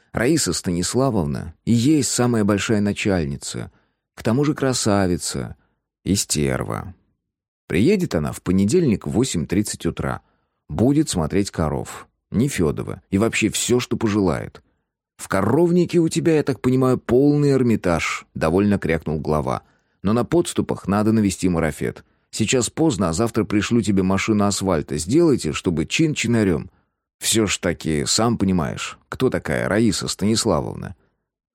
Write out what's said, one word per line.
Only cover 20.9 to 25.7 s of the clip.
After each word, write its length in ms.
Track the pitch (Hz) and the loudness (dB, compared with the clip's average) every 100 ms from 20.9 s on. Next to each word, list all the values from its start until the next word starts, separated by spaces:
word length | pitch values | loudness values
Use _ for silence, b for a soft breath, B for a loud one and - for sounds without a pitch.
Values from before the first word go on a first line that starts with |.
| 101 107 | 0 2
навести 380 | 113 101 - 92 | 2 2 0 -2
марафет. 560 | 82 80 - 60 - - _ _ | 0 0 -2 -6 -8 -16 _ _
Сейчас 400 | - 113 131 110 | -4 0 0 0
поздно, 400 | - 160 95 90 | 0 0 2 0
а 40 | |
завтра 300 | 82 117 117 | 0 -2 0
пришлю 380 | 98 104 - 120 | 0 0 0 0
тебе 200 | 104 98 | 2 2
машину 420 | 92 95 - 104 101 | 2 0 2 2 2
асфальта. 520 | 101 95 82 71 71 | 0 0 0 0 -4
Сделайте, 540 | 82 147 170 117 78 | 0 2 4 2 0
чтобы 340 | 69 95 | -4 -2